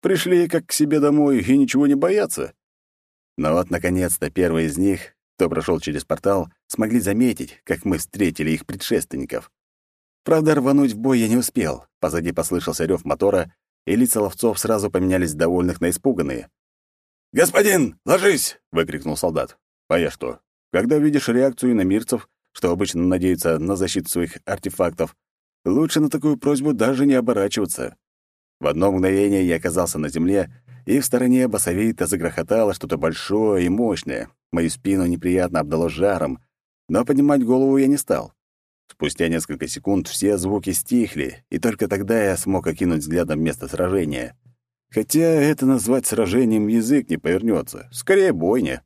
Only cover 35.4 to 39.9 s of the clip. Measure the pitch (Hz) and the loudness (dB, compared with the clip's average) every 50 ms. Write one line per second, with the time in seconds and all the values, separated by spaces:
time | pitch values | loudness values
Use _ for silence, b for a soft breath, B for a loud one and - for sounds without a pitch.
35.4 | 90 87 85 80 78 73 82 80 85 82 78 76 90 101 95 85 78 71 65 - | 0 0 0 -2 -2 -2 -2 0 0 -2 0 0 0 0 2 0 -2 -4 -6 -8
36.4 | _ _ _ _ _ _ _ _ _ - - 135 127 - 147 135 143 147 147 139 | _ _ _ _ _ _ _ _ _ -2 0 0 2 2 2 4 4 4 4 2
37.4 | 123 113 127 131 135 135 135 139 135 131 143 135 - - 95 65 53 - _ _ | 4 2 2 4 4 4 4 4 4 4 2 0 0 -2 -2 -2 -2 -8 _ _
38.4 | _ _ _ _ _ _ _ _ _ _ - _ 78 73 - - 87 82 82 82 | _ _ _ _ _ _ _ _ _ _ -10 _ -6 -6 -2 -2 -2 0 0 -2
39.4 | 80 - 76 67 73 69 - - - 95 | -4 -6 -8 -8 -8 -10 -10 -6 -2 0